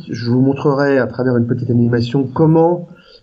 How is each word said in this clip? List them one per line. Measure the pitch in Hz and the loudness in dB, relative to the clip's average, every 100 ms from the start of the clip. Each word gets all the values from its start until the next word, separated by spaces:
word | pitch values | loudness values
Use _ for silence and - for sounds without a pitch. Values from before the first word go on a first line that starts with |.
| - | -10
je | - 117 | -8 -2
vous | 127 | 0
montrerai | 135 143 151 135 143 135 | 0 0 0 0 2 0
à | 117 | 0
travers | 123 127 123 | -2 0 0
une | 117 | 0
petite | 120 117 | -2 0
animation | 120 120 120 117 139 127 | 0 2 0 -2 -2 -2
comment... | - 156 160 165 175 170 - - - | 0 2 4 2 0 -6 -20 -20 -20